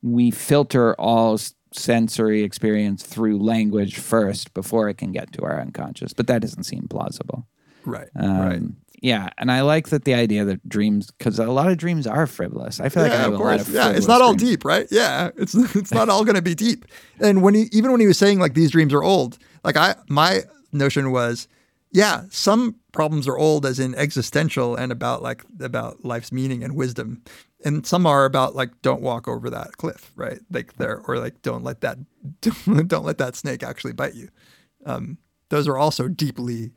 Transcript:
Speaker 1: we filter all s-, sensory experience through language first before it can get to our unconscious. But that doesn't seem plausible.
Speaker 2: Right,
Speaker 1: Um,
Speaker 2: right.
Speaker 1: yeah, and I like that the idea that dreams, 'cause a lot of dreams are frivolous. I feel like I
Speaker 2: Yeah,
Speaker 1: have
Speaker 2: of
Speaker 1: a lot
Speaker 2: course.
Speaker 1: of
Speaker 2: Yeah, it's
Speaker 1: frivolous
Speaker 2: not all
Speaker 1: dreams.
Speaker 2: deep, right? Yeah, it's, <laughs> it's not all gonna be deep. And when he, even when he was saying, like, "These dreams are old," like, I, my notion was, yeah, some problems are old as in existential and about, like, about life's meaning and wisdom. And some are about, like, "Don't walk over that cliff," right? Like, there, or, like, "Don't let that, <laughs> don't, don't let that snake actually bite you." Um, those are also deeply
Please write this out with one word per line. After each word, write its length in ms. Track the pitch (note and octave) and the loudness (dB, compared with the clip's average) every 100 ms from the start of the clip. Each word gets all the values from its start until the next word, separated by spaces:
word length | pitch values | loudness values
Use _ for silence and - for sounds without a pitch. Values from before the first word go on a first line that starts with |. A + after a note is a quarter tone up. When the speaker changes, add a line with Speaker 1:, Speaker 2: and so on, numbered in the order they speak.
Speaker 1:
we 300 | B2 A#2+ A#2+ | 0 2 2
filter 640 | - - D3 C#3 C3+ A#2 - | 0 2 2 4 2 2 2
all 340 | G#2+ A#2 A2+ | 0 2 2
s-, 200 | A2 - _ _ | 0 -4 _ _
sensory 720 | - - A#2 A2+ - A2 G#2+ | -10 0 0 0 0 0 2
experience 580 | G#2 - A2 G#2+ G#2 G2 | -2 -2 -2 0 -2 -4
through 340 | - - A2 G#2 | -8 -2 0 2
language 560 | G#2+ A2+ G#2+ G#2 G2+ - | 0 0 0 0 -2 -6
first 560 | - A2+ G2+ - - | -2 0 0 -4 -8
before 340 | - G2 A2+ G#2+ | -10 -4 -2 -2
it 80 | G2+ | -4
can 140 | - | -8
get 220 | - - | -8 -10
to 100 | - | -8
our 180 | - D2+ | -6 -6
unconscious. 520 | B1+ - - - - | -8 -10 -12 -10 -12
But 160 | - A#2 | -6 -2
that 120 | A#2+ | 0
doesn't 220 | A2 - | -2 -8
seem 240 | - - - | -10 -10 -8
plausible. 600 | - - - - - B2 _ _ _ | -8 -8 -10 -10 -10 -12 _ _ _
Speaker 2:
Right, 220 | - A2+ - | -10 -10 -10
Speaker 1:
Um, 240 | - G2 F#2+ | -4 -2 0
Speaker 2:
right. 220 | F#2+ - - - _ _ | 0 -2 -6 -10 _ _
Speaker 1:
yeah, 280 | B2+ A2 F#2+ - | -2 -2 -4 -6
and 120 | B2+ | -2
I 120 | B2+ | 2
like 260 | C#3 D#3 - | 2 2 0
that 160 | D3+ | -2
the 100 | C#3 | 2
idea 300 | B2 A#2 G#2 | 2 2 0
that 240 | G2+ F#2 - | 0 -4 -4
dreams, 420 | G#2 G#2+ G#2 G2+ _ | -2 2 0 -2 _
'cause 220 | B2 G#2+ | -4 -2
a 60 | A2+ | 0
lot 180 | C3 E3+ | 2 2
of 60 | F3+ | 0
dreams 280 | E3+ E3+ A#2+ | -2 -2 -2
are 220 | B2+ D#3 | 0 0
frivolous. 500 | - - A#1 B1 A#2+ | -2 -8 -8 -10 -6
I 120 | C3+ | -2
feel 120 | F3 | 2
like 80 | D#3+ | 2
I 60 | - | 4
Speaker 2:
Yeah, 40 | |
Speaker 1:
have 100 | - | 0
Speaker 2:
of 60 | - | 0
Speaker 1:
a 20 | |
lot 140 | - - | 0 0
Speaker 2:
course. 120 | - | 0
Speaker 1:
of 60 | |
Speaker 2:
Yeah, 60 | A3 | 0
it's 60 | A#3 | 2
Speaker 1:
frivolous 180 | G3+ G3 | 2 4
Speaker 2:
not 120 | A#3+ | 6
all 120 | B3 | 6
Speaker 1:
dreams. 160 | G3+ A#3+ | 4 2
Speaker 2:
deep, 120 | F#3 | 0
right? 220 | C3+ F3 - | 0 0 2
Yeah, 420 | G#3+ A#3+ C3 F3 - | 2 2 0 -4 -4
it's, 180 | G#3 | -2
<laughs> 200 | G3 B3 | 2 2
it's 180 | G3 F#3+ | 0 0
not 160 | A3+ A3 | 0 2
all 160 | G3+ | 2
gonna 180 | A3 G3+ | 4 2
be 120 | F3 | 0
deep. 300 | E3 A3 - - - - _ | -2 -2 -2 -8 -20 -20 _
And 220 | G#3 F#3+ | 4 6
when 120 | F#3+ | 6
he, 140 | G#3 A3 | 6 4
even 180 | G#3 B3 | 4 4
when 100 | B3 | 6
he 60 | G#3+ | 6
was 120 | F3 | 6
saying, 200 | G3+ G3 | 4 4
like, 160 | E3 | 2
"These 160 | B2+ D#3+ | 4 4
dreams 240 | D#3+ D3+ | 6 4
are 80 | C#3+ | 2
old," 340 | E3 F#3+ B2+ - _ - | 4 2 2 -6 _ -6
like, 120 | - D3 | -2 2
I, 200 | F3 - - | 2 0 -2
my 340 | C#3+ E3 F#3+ F#3+ _ _ | 2 4 2 -4 _ _
notion 380 | D3 C#3 C#3+ C3+ | 0 0 2 0
was, 380 | B2+ A#2 A#2+ - _ _ _ _ | 0 -2 -4 -10 _ _ _ _
yeah, 320 | - G#3 C#3+ F#3+ | 4 4 2 -6
some 460 | - - A3 A#3+ A3 _ | -2 2 2 0 -6 _
problems 340 | - D#3 D#3 C3+ | -4 -2 0 -2
are 100 | B2+ | 0
old 300 | D#3 D3+ C#3 | 2 2 0
as 140 | B2+ | -2
in 160 | C3 B2+ | -4 -2
existential 800 | D3 C#3 A#2 C#3+ D#3+ - B2 A#2+ | -4 -2 -2 0 0 -2 -4 -4
and 160 | B2+ | -6
about, 300 | B2 B2 B2 | -6 -4 -4
like, 220 | B2 C3 _ A3 | -6 -10 _ -14
about 460 | C3 B2 A2+ - | -8 -8 -8 -12
life's 260 | B2 A#2 - | -10 -10 -8
meaning 320 | B2+ C3 B2 | -6 -4 -6
and 140 | B2 C#3+ | -8 -6
wisdom. 460 | C3 A#2+ A2+ A#2+ - - _ _ | -6 -6 -10 -12 -16 -20 _ _
And 200 | D3 D3+ | -4 -4
some 220 | - F3 E3+ | 0 2 4
are 180 | C#3 | 4
about, 300 | C3+ C3+ C3 | 4 2 -2
like, 160 | C3+ B2 _ | -2 -8 _
"Don't 180 | C3 B2+ | -2 -2
walk 240 | C3+ A#2 A#2 | -4 -6 -8
over 240 | A#2 A#2+ | -8 -8
that 280 | A#2+ - - | -10 -12 -10
cliff," 340 | E3 - - | -10 -10 -20
right? 240 | - - - _ | -12 -10 -10 _
Like, 280 | B2+ A#2+ - | -10 -10 -8
there, 240 | A#2+ A#2 - | -8 -8 -6
or, 100 | B2 | -6
like, 240 | A#2 - | -6 -8
"Don't 220 | B2+ A#2+ | -8 -8
let 160 | B2 B2+ | -8 -6
that, 180 | A#2+ B2+ C3+ _ | -8 -8 -16 _
<laughs> 200 | C#3+ - | -18 -4
don't, 460 | A3+ - - D3 E3+ | -4 -2 2 2 2
don't 180 | D#3+ | -2
let 140 | D#3+ D3 | -4 -6
that 160 | B2+ | -6
snake 300 | B2 C#3 B2+ | -8 -10 -8
actually 300 | B2 - B2 | -10 -10 -12
bite 200 | A#2 C#3 | -8 -8
you." 140 | - - _ _ _ _ _ - | -8 -20 _ _ _ _ _ -10
Um, 320 | B2+ - E3 _ _ _ | -10 -10 -14 _ _ _
those 180 | D3+ C#3+ | -2 0
are 100 | C3 | 2
also 300 | D3+ - C3 | 0 0 -4
deeply 640 | F3+ D3 A#2+ A#2+ A#2 A2+ | -2 -4 -4 -8 -6 -10